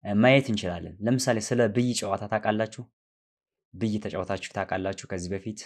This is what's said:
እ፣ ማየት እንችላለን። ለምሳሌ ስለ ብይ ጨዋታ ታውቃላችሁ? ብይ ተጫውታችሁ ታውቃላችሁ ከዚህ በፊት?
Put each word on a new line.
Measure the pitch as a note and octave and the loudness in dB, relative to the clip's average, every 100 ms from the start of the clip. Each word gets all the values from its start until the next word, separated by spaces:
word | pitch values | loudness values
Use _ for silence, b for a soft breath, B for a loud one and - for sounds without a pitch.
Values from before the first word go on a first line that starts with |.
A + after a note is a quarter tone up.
እ፣ | G2 | 0
ማየት | G2+ B2+ C#3 C3 | 6 8 8 4
እንችላለን። | G#2 F#2 F2 F2 F2+ | -2 -2 -4 -8 -6
ለምሳሌ | G#2+ B2+ C3 A2+ | 0 0 2 0
ስለ | G#2+ B2 A#2 | 0 2 2
ብይ | G#2 B2 | 2 0
ጨዋታ | A#2 G2+ G2 G#2 | -2 -2 -4 -2
ታውቃላችሁ? | G#2+ G#2+ G#2+ A2 A2+ A#2+ _ _ _ _ _ _ _ _ | -2 0 0 -2 -6 -16 _ _ _ _ _ _ _ _
ብይ | F#2+ A2 G#2 | -4 -2 -2
ተጫውታችሁ | G#2 - F#2 G2 - | -4 -6 -4 -4 -4
ታውቃላችሁ | - F#2+ F#2+ F#2+ G2 - | -6 -4 -2 -4 -6 -8
ከዚህ | F#2+ F2 | -6 -4
በፊት? | F#2+ A2+ G#2+ | -6 -6 -12